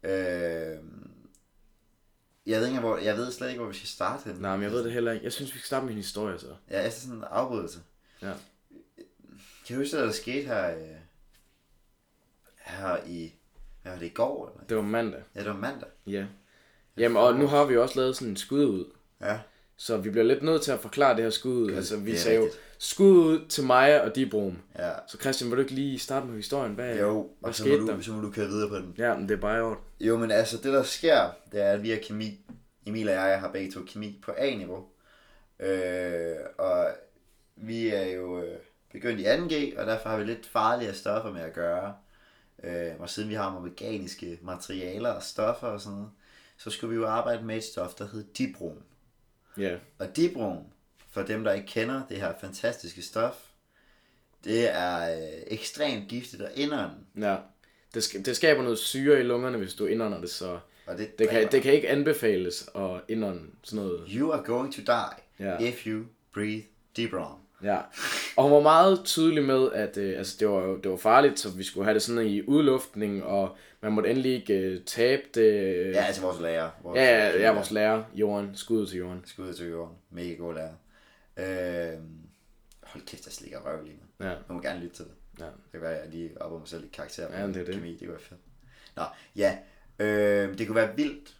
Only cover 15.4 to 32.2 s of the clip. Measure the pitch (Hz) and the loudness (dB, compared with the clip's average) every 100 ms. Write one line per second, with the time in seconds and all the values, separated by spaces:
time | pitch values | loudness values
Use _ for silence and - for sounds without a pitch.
15.4 | 101 101 117 139 - - - 98 98 - | -8 -6 -6 -8 -16 -16 -8 -6 -6 -12
16.4 | _ _ _ _ _ - 117 113 120 127 | _ _ _ _ _ 0 4 8 6 6
17.4 | 143 143 143 120 127 135 131 127 123 98 | 4 6 6 6 4 2 0 0 -6 -6
18.4 | - 139 143 98 - - _ _ - 110 | -2 2 2 2 -6 -12 _ _ -4 -4
19.4 | - _ _ _ - 110 101 104 117 135 | -8 _ _ _ -4 -2 0 4 6 4
20.4 | 151 160 147 131 110 135 139 113 113 - | 4 2 2 -2 -4 4 6 6 2 0
21.4 | 135 123 110 87 - 107 101 107 113 113 | 0 0 2 0 -2 -4 -2 0 4 4
22.4 | 110 - - - - - 196 185 160 160 | 4 -2 -18 -10 -8 6 10 10 10 4
23.4 | - - 135 127 135 147 110 127 127 107 | 0 -4 4 8 10 8 6 0 0 0
24.4 | 101 87 - - 87 78 - - 135 131 | -2 -6 -12 -8 -6 -6 -12 -6 -4 -2
25.4 | 123 123 135 131 139 131 - 135 127 113 | 0 0 0 0 -4 -4 -4 -4 -4 -8
26.4 | 104 139 123 104 123 113 101 107 - - | -4 -2 -2 -4 -4 0 2 0 -4 -8
27.4 | - 110 107 143 110 101 113 107 107 101 | -8 -2 4 4 4 -2 -6 -6 -6 -4
28.4 | 98 104 104 101 90 87 117 110 98 104 | -2 0 -2 -4 -8 -4 -2 0 -2 -2
29.4 | 104 113 113 110 - - 107 113 113 107 | 0 0 -2 -4 -12 -2 0 2 4 2
30.4 | 113 117 135 135 127 - 165 139 87 - | 2 -2 2 2 2 0 4 6 4 -2
31.4 | - 104 98 104 110 110 - 107 | -8 0 2 2 0 -2 -4 -6